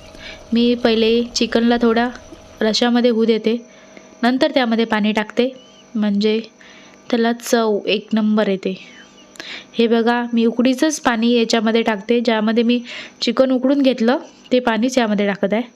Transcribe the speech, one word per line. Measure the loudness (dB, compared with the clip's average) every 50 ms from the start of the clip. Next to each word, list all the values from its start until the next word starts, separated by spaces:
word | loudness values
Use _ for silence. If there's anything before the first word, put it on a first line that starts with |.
| -20 -20 -20 -20 -18 -18 -18 -18 -10 -4 -2
मी | 0 2 2 0
पहिले | 2 2 0 2 2 2 2 2 0 0
चिकनला | -2 -4 -4 -4 0 0 0 2 2 0 2 2
थोडा | 2 2 2 0 -4 -4 -10 -20 -20 -20 -20 -20 -18 -10 -4
रश्श्यामध्ये | -2 -2 0 0 0 0 2 2 2 2
होऊ | 2 2 2
देते, | 2 0 0 0 -2 -4 -4 -6 -12 -20 -20 -20 -20 -20 -20 -20 -20 -10 -2 -2
नंतर | 0 2 2 0 0
त्यामध्ये | 2 0 0 0 0 0 0
पाणी | 0 0 0 0 0 0
टाकते, | -2 -4 -4 -2 -2 -2 -2 -2 -8 -20 -20 -20 -20 -18 -10 -6
म्हणजे | -2 -2 0 0 0 0 0 0 -2 -4 -8 _ _ -20 -20 -20 -20 -20 -20 -20 -20 -10 -4
त्याला | -2 -2 0 0 -2
चव | -4 -4 -2 0 0 2 2 0 -2 -2
एक | -2 -2 -2 -2 -4 -2
नंबर | 0 0 2 2 2 0 0
येते. | -2 -4 -4 -6 -8 -8 -12 -20 -20 -20 -20 -20 -20 -20 -20 -20 -20 -20 -18 -16 -16 -18 -18 -10 -2
हे | 0 0
बघा, | 2 2 2 2 2 0 0 -2 -2 0
मी | 0 2
उकडीचंच | 2 2 2 0 0 2 2 0 0 0 0
पाणी | -2 -2 0 0 2 2
याच्यामध्ये | 2 2 2 2 0 0 0 2 2 2 2
टाकते, | 0 -2 -2 -2 -2 0 0
ज्यामध्ये | 2 0 0 0 0 0 2 2 2
मी | 2 0 -2 -2 -6 -16 -16 -16 -16 -12 -8
चिकन | -4 -2 0 2 2 2
उकडून | 2 0 2 2 2 2 2
घेतलं | 2 2 2 2 0 0 0 -2 -8 -20 -20 -8 0 0
ते | 0
पाणीच | 2 2 0 0 0 0 2 2
यामध्ये | 0 0 0 0 0
टाकत | -2 -2 -2 -2 -2 -2
आहे. | -2 -4 -6 -10